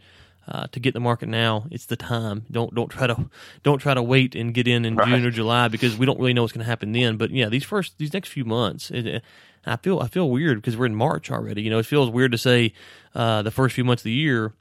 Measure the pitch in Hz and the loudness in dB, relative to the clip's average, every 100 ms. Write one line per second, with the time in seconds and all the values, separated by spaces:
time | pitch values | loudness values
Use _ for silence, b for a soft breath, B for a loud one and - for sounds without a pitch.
0 | b b b b - - - 127 123 113 | b b b b -12 -8 -8 -4 -2 0
1 | 120 117 113 113 113 110 131 113 - 117 | 0 0 -2 0 0 0 -4 -12 -8 -8
2 | - 117 113 104 113 117 117 117 117 - | -4 -4 -2 -6 -6 -4 -2 -2 -4 -2
3 | 127 117 - B B B 147 139 143 131 | 0 0 -4 B B B 2 2 2 0
4 | 120 131 127 117 117 120 120 120 113 110 | 2 2 2 -2 -4 0 2 2 0 2
5 | 110 127 120 113 110 120 117 110 123 107 | 4 4 2 0 2 2 2 2 0 2
6 | 127 - 127 123 113 117 117 117 104 120 | 0 2 2 2 0 -2 -6 -4 -2 0
7 | 120 110 113 127 110 123 - 208 170 - | 0 0 -2 0 0 0 -2 -4 -4 -6
8 | 151 190 - 143 113 113 104 62 - 123 | -6 -6 -8 -6 -2 0 0 -4 -8 -6
9 | 113 98 b b b b - 117 190 185 | -4 -6 b b b b -8 -4 0 0
10 | 117 180 156 123 165 107 123 113 127 107 | -2 -2 0 2 2 0 -2 -2 0 2
11 | 139 160 - 127 110 104 110 110 110 147 | 0 -2 -4 -6 -4 -4 0 0 2 2
12 | 123 120 131 117 131 120 113 B B B | 2 4 2 4 4 4 4 B B B
13 | B - 117 107 104 120 127 - 123 120 | B -2 2 2 0 2 2 2 0 0
14 | 113 120 156 120 110 - | 0 0 2 0 -2 -6